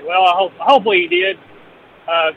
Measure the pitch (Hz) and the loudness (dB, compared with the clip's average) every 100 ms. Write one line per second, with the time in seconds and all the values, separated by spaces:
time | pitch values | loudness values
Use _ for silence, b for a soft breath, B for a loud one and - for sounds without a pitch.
0 | 151 185 185 180 185 - 185 269 208 190 | -4 0 2 2 -2 -4 2 2 2 -2
1 | 170 175 190 190 - - - - _ _ | 0 -2 -2 -6 -14 -20 -20 -20 _ _
2 | - 165 160 | -4 -2 -2